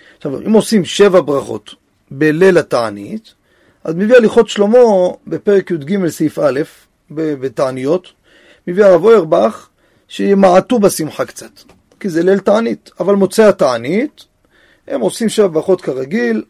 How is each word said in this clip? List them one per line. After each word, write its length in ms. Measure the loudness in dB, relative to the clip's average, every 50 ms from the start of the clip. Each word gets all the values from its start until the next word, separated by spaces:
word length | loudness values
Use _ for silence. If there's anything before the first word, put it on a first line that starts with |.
| _ _ _
עכשיו, 240 | _ -10 -10 -10 -8
אם 120 | -4 0 2
עושים 320 | 2 2 2 -2 -2 -2
שבע 360 | -2 0 2 2 4 4 2
ברכות 540 | 2 2 -4 -4 -4 -6 -12 -12 _ -16 -20 _ _ _ _ _ _ -16
בליל 460 | -6 -2 -2 0 2 4 4 4 4
התענית, 760 | 2 0 0 -4 -4 -4 -4 -8 -10 -14 -12 -14 -14 _ -18 _ _ _ _ _ _ _ _ _ _ -10
אז 120 | -8 -6
מביא 200 | -4 0 4 4
הליכות 340 | 4 4 4 2 2 0 0
שלמה 280 | 0 -2 0 2 4 4 4 4 4 2 0 0 -4 -8 _
בפרק 440 | -10 -10 -6 -2 0 0 0 0 -2
י"ג 360 | -6 -6 -4 -6 -4 -2 -2
סעיף 320 | -4 -4 -2 -4 -4 -2 -2
א', 220 | -2 -2 0 -2 -6 -8 _ _ _ _ _ _ _ -16
ב-, 240 | -10 -8 -6 -6 -6
בתעניות, 720 | -6 -8 -10 -4 -4 -4 -4 -4 -6 -4 -2 -4 -4 -4 -10 _ _ _ _ _ _ _ _ _ _ -10
מביא 180 | -6 0 2 4
הרב 180 | 4 4 4 4
אוירבך 640 | 4 4 4 4 2 0 0 0 0 -2 -6 -20 _ _ _ _ _ _ _ _
שימעטו 720 | _ -10 -6 -2 0 2 4 4 4 4 4 2 2 -2 2
בשמחה 460 | 2 0 0 0 -8 -8 -6 -8 -8
קצת, 260 | -8 -10 -20 -20 -20 _ _ _ _ _ _ _ _ _ _
כי 100 | -8 -4
זה 140 | -2 0 2
ליל 160 | 2 2 2
תענית, 520 | 2 0 0 0 0 -4 -6 -8 _ -20 _ -6
אבל 160 | -2 -2 0
מוצאי 300 | 0 0 -2 2 2 4
התענית, 800 | 4 4 2 0 -2 -2 -2 -4 -4 -4 -4 -4 -6 _ _ -20 _ _ _ _ _ _ _ _ _ _ _ _
הם 140 | -8 -6 -4
עושים 280 | -4 -4 -4 -2 -4 -4
שבע 180 | -2 -2 -2
ברכות 340 | -2 -2 -4 -2 -2 -2 -2
כרגיל, 600 | -2 -8 -6 -6 -8 -6 -4 -4 -2 -2 -4 -4 -6 _